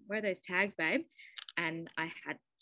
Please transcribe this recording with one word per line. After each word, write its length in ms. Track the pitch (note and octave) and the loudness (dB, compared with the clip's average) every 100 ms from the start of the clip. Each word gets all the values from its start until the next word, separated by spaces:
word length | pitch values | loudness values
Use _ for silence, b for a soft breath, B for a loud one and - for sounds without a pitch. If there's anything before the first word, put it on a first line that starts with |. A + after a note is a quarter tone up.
| - | -4
where 120 | G#3+ | 0
are 20 | |
those 180 | G#3 F3+ | 0 0
tags, 340 | - F3+ G3+ | 0 2 2
babe?" 280 | - D#3+ C4 - B B B - - | 2 2 2 0 B B B -6 -2
And 340 | E3+ E3 E3 - | 0 -2 -4 -4
I 140 | E3 - | -4 -6
had 140 | - D3+ _ _ | -8 -8 _ _